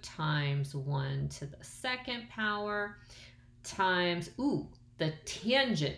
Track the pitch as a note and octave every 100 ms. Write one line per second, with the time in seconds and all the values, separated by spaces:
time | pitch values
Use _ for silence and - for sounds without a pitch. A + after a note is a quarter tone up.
0 | - - D#3 D3+ C#3+ C#3+ C#3 C#3+ C3+ C#3
1 | C3+ C#3 C#3 - C#3+ - - - B3+ B3
2 | B3 A#3+ A#3 - G#3+ G#3 G#3 G#3 G#3 -
3 | - - - - - - - - F#3 F3+
4 | F3 F3 - - C4 F3 - - - -
5 | D#3+ - - - G#3+ C4+ C4 E3 C#3+